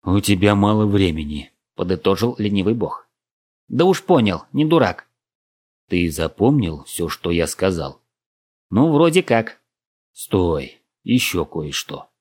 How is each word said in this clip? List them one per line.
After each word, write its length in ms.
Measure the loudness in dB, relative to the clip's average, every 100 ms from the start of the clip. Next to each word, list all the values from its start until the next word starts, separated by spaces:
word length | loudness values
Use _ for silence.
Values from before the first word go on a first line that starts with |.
«У 160 | 0 -2
тебя 340 | 2 2 4
мало 320 | 4 2 2 2
времени», 640 | 2 0 -2 -8 -10 -12 _ _
подытожил 640 | -10 -4 -2 0 0 -2 -2
ленивый 360 | -2 0 0
бог. 340 | -2 -4 -8 _ _ _ _ _ _ _
«Да 160 | 0
уж 180 | 2 2
понял, 420 | 2 4 4 0 -6
не 120 | -2
дурак». 440 | 2 4 2 -2 _ _ _ _ _ _ _ _ _
«Ты 220 | -2 -2
запомнил 760 | -2 -6 0 2 2 0 -6
всё, 240 | -12 -8 -8
что 220 | -6 -4
я 160 | -2 -2
сказал?» 540 | -2 -2 -2 -8 -14 _ _ _ _ _ _ _
«Ну, 220 | 0 2
вроде 300 | 4 4 2
как». 380 | 2 0 0 -12 _ _ _ _ _
«Стой, 680 | -20 -4 -2 0 -2 -6 _ _ _
ещё 420 | -2 -2 0 -4
кое-что». 680 | -6 -8 -8 -10 -10 -16 -18 _